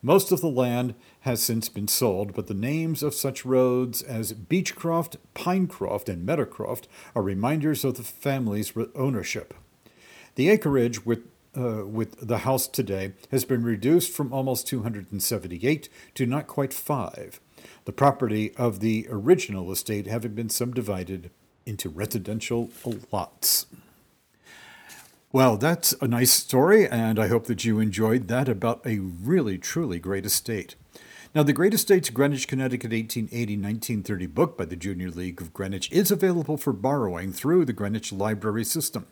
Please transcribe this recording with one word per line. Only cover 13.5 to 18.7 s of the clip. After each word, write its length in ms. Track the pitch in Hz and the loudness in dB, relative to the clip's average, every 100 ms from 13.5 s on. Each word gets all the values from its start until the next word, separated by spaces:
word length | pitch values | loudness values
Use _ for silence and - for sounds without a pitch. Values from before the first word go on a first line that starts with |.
| 127 | 0
reduced 480 | 117 107 117 170 175 | 0 0 4 4 2
from 220 | - 135 | -4 -4
almost 340 | 135 135 127 - | -2 -2 -2 -2
two 180 | 131 | -4
hundred 280 | 110 104 92 | -4 -6 -8
and 100 | 104 | -4
seventy-eight 680 | - 107 87 85 117 156 - - - | -2 -4 -6 -2 0 0 -4 -20 -20
to 100 | - | -4
not 220 | 123 139 151 | -2 -2 -4
quite 260 | - 139 | -4 -2
five, 680 | - - 143 95 - - - _ - - - | -4 -4 -4 -4 -10 -16 -18 _ -20 -20 -16
the 80 | - | -12
property 640 | - 139 139 123 107 107 - | 4 4 4 0 0 -2 0
of 240 | 120 | 0